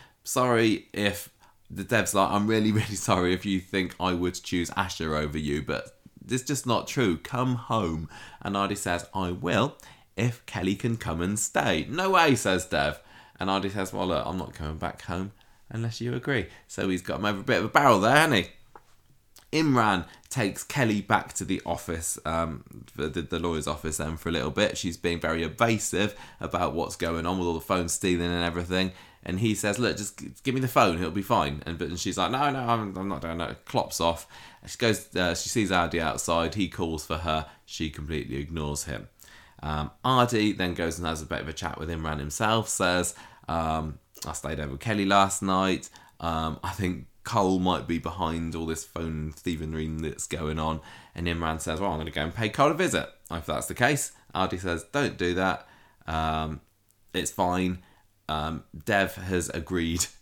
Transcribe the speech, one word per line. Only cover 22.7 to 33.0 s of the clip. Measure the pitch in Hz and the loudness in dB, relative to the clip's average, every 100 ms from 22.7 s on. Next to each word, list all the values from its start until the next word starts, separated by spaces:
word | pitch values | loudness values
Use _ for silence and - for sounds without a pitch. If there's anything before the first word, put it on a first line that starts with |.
| - 60 - | -18 -12 -6
the, | 78 | -4
the, | 82 | -4
the | 71 82 | -4 -2
lawyer's | 85 80 71 | -2 -2 -2
office | 76 80 76 | -4 -4 -4
then | 78 80 | -4 -4
for | 85 | -2
a | |
little | 80 71 | -2 0
bit. | 69 104 - | 0 0 0
She's | 92 85 | -6 -2
being | 87 85 | -2 0
very | 80 82 | 0 0
evasive | 80 - 117 107 - 90 104 - - - | -2 0 2 2 0 0 0 -4 -16 -10
about | - 87 82 | -4 -2 0
what's | 82 - - | 0 -4 -2
going | 85 82 82 | -2 -2 0
on | 92 | 0
with | 87 | 0
all | |
the | 82 | -2
phone | - 92 87 | 0 0 0
stealing | - 95 87 87 | 0 2 2 2
and | 87 | 0
everything. | 85 87 87 92 92 - - - | 0 -2 0 0 0 -4 -16 -12
And | - 92 | -6 0
he | 113 101 | 2 2
says, | 104 104 | 0 2
"Look, | 113 - | 0 0
just | 101 - | -6 -10
g-, | - - | -14 -6
give | 131 127 | -2 0
me | |
the | 127 | 2
phone, | 147 104 82 | 4 4 4
it'll | 85 | 0
be | 98 | -2
fine." | - 110 73 71 - | 2 2 2 -2 -6
And, | 85 | -6
but, | 78 | -4
and | 87 | -4
she's | 98 92 | -4 0
like, | 90 | 0
"No, | 131 143 | 0 0
no, | 135 | 0
I'm, | 117 117 101 | 0 0 -2
I'm | 92 | -4